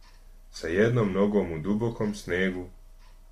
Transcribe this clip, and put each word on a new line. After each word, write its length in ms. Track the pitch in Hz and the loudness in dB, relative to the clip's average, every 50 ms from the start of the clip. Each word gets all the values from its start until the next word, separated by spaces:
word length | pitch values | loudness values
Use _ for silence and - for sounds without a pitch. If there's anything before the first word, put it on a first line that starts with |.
| - - - - - - - - - - | -20 -20 -20 -20 -20 -20 -20 -20 -20 -20
sa 180 | - - - 80 | -12 -8 -6 0
jednom 440 | 82 95 110 117 120 123 107 98 | 2 2 4 4 4 2 2 2
nogom 400 | 92 95 101 104 104 101 92 85 | 2 2 2 4 4 2 0 0
u 60 | 82 78 | -2 -4
dubokom 560 | 76 95 104 104 117 117 117 - 110 107 101 | -2 -2 0 0 0 -2 -2 -2 -4 -4 -4
snegu, 540 | - - - 87 90 95 95 92 92 90 90 - - - - - - - - - - - - | -6 -4 -2 0 0 0 0 -2 -4 -8 -12 -14 -20 -20 -20 -20 -20 -20 -20 -20 -20 -20 -20